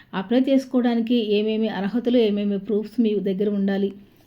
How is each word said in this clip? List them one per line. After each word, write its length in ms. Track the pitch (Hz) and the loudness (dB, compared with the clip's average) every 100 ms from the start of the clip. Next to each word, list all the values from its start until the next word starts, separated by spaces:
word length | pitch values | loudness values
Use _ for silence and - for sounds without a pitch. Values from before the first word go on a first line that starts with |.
| - | -12
అప్లై 260 | 180 190 240 262 | -8 0 0 2
చేసుకోవడానికి 840 | 269 269 247 240 233 226 240 208 | 2 2 0 0 0 0 0 2
ఏమేమి 340 | 208 214 220 220 | 0 0 -2 -2
అర్హతలు, 480 | - 202 240 240 240 | -2 -4 -2 2 2
ఏమేమి 420 | 220 202 202 196 | 2 0 -2 -2
ప్రూఫ్స్ 420 | 196 208 214 - | -2 -2 -2 0
మీ 140 | 220 | 0
దగ్గర 360 | 208 190 190 208 | 0 -2 -2 -2
ఉండాలి, 420 | 202 196 196 196 196 - _ | 0 0 0 -2 -6 -20 _